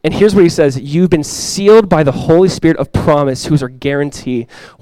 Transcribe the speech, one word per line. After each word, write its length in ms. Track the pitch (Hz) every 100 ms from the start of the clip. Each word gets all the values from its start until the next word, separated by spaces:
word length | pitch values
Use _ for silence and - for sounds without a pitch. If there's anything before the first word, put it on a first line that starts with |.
And 100 | 156
here's 220 | - 208 196
what 80 |
he 60 | 170
says, 280 | 165 147 131
"You've 320 | 139 156 180
been 140 | 160
sealed 640 | 143 - - - 202 220 196
by 160 | 165
the 80 | 143
Holy 360 | 127 - 165 190
Spirit 280 | - 165 160
of 160 | 143
promise, 540 | - - 147 139 127 -
who 80 |
is 80 | 147
our 60 | 127
guarantee." 800 | 127 143 143 143 - 131 123 117 - - _